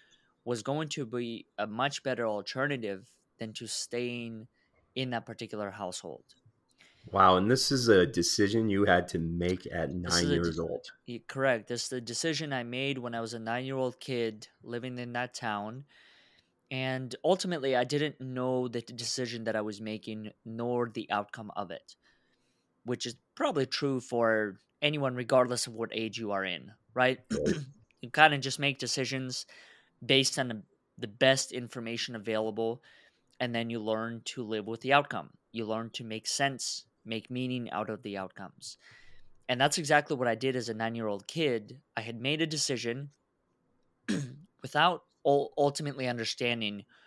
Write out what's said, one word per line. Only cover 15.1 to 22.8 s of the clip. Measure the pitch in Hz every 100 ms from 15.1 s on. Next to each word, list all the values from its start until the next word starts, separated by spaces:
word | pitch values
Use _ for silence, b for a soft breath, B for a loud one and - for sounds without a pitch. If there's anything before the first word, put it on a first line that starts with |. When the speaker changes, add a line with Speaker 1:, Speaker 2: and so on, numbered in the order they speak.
Speaker 1:
that | 120 127
town. | - 117 104 104 123 143 b b b b b b _ _
And | 131 131 131 127 123 156
ultimately, | 185 185 170 135 127
I |
didn't | 123 147 151 -
know | 131 127 127 127 127
the | 117
d-, | -
decision | 120 117 - 123 117 110
that | 110
I |
was | 104 104
making, | 110 107 - 110 107 - -
nor | 113 120 120 120
the | 110 -
outcome | 104 104 - 107 -
of | 98
it, | 87 - - _ _ _ _ _ _ _ _